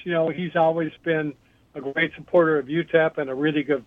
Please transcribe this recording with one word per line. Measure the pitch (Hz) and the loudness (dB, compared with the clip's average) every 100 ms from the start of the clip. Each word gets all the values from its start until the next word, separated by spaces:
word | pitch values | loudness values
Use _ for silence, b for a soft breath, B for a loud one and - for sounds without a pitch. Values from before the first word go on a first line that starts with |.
| 180 | -4
you | |
know, | 165 160 | -2 -2
he's | 151 175 170 | -2 -2 2
always | 160 165 156 - | 2 2 -4 -6
been | 170 156 151 - _ _ _ 147 | -4 -2 -2 -8 _ _ _ -12
a | |
great | 135 156 160 - | -8 -2 -4 -4
supporter | - 180 160 151 | 0 4 4 2
of | 131 | 0
utep | 160 160 165 160 160 | -4 2 2 2 -2
and | 135 | -6
a | 131 | -2
really | 156 147 | 0 0
good | 135 139 | 0 -2